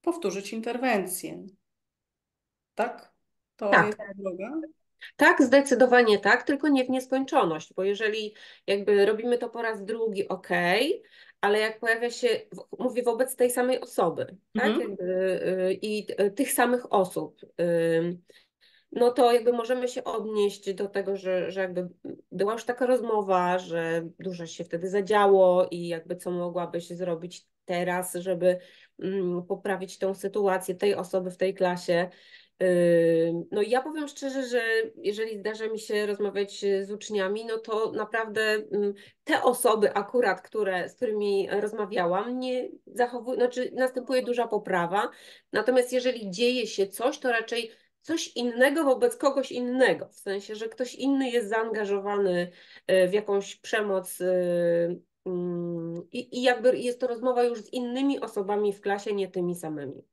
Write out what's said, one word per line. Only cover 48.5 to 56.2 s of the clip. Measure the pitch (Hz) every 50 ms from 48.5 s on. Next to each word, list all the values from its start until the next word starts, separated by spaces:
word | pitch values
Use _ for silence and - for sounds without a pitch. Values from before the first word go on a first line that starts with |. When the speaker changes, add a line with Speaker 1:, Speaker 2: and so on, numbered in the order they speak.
| 226 233 254 285 285 330 320
Speaker 2:
wobec | 277 262 214 233 240 233 -
kogoś | - 285 269 277 262 -
innego, | - 247 247 247 247 254 262 220 170 151 - -
w | _
sensie, | - - 202 196 202 202 - 214
że | 208 220 226
ktoś | - - 254 247 -
inny | - 247 277 277 269 269 254
jest | 233 240 220 196
zaangażowany, | 220 220 226 226 214 220 208 196 202 196 190 208 202 202 202 185 180 175 175 175 - - - - - - _ -
e, | 196 185 185 180
w | 185
jakąś | 208 214 - 202 202 196 - -
przemoc, | _ _ - - 220 208 208 196 190 185 - - -
e, | 180 180 185 180 180 175 175 175 175 170 170 170 170 170 175 - _ _ _ _ _
mm, | 185 180 180 175 180 175 175 175 170 170 170 165 170 165 170 - _
i, | - 247